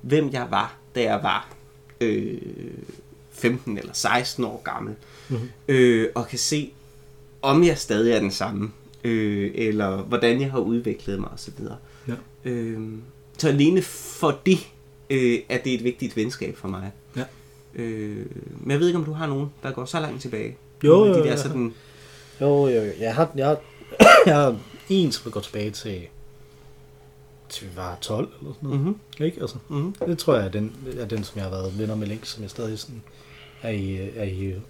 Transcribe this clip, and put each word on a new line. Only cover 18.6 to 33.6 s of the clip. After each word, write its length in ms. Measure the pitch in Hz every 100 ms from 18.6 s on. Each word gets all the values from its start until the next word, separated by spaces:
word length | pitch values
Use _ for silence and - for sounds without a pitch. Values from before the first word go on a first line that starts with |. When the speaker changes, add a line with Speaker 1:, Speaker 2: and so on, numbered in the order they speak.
| -
Speaker 1:
jeg 80 | 143
ved 80 | 175
ikke, 120 | 175
om 60 | 156
du 60 |
har 140 | 156 160
nogen, 220 | 139 143 -
der 80 | 139
går 140 | 135 127
så 140 | 170
langt 220 | 151 123
tilbage. 360 | 127 110 113 127 - -
Speaker 2:
Jo, 60 | 147
Speaker 1:
Nogle 140 | 175 214
af 40 |
de 60 | 175
Speaker 2:
jo, 60 | 151
Speaker 1:
der 60 |
Speaker 2:
jo. 60 | 147
Speaker 1:
sådan 360 | 139 135 120 113 - - - - - -
Speaker 2:
Jo, 260 | 139 143 139
jo, 140 | 117
jo. 80 | 104 80
Jeg 160 | 113 117
har, 160 | 165 139
jeg 120 | 135
har, 100 | 156 - - - -
<coughs> 260 | - 640 427
jeg 100 | 147
har 200 | 143 110 - - -
en, 220 | 190 165
som 200 | - 120
går 80 | 104
tilbage 300 | 95 107 104
til, 300 | 101 113 92 85 - - - - - - - - - - - - - -
til 180 | - 101
vi 40 | 87
var 220 | 90 90
tolv 260 | - 110 - -
eller 120 | 139
sådan 160 | - 139
noget. 120 | 135 156
Speaker 1:
Mhm. 100 | 208 - - 156
Speaker 2:
Ikke? 160 | -
Altså, 140 | - - -
Speaker 1:
Mhm. 260 | 147 165 202 -
Speaker 2:
det 100 | 165
tror 180 | - 127
jeg 100 | 95
er 40 |
den, 240 | 101 107 - 131 120
er 60 | 110
den, 180 | 110
som 140 | 98 107
jeg 60 |
har 80 | 95
været 280 | 95 95 98
venner 160 | 107 107
med 120 | 104
længst, 240 | 107 -
som 80 | 110
jeg 60 | 104
stadig 300 | - 113 107
sådan 220 | - 120 - - - - - -